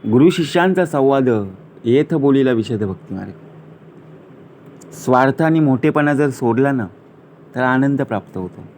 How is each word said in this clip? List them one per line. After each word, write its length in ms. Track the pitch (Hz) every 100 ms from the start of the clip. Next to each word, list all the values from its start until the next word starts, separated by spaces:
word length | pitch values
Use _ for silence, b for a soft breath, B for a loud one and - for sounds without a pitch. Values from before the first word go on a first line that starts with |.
| 110
गुरु 180 | 117 160
शिष्यांचा 540 | 175 147 175 185 185 165
संवाद 420 | 147 135 139 127 113 98 92 - -
येथ 300 | 117 131 156
बोलीला 380 | 165 139 135 135
विशद 300 | 117 110 110
भक्ती 300 | 104 90 -
मार्ग. 180 | 95 95 - - - - - - - - - - - - - - - -
स्वार्थ 480 | - - 127 135 127
आणि 180 | 160 160
मोठेपणा 540 | 147 127 151 151 147
जर 160 | 139 143
सोडला 420 | 127 120 113 139
ना 140 | 135 92 - - - - - -
तर 80 | 123
आनंद 400 | 127 131 139 139
प्राप्त 340 | 131 104 - 95
होतो 260 | 90 - -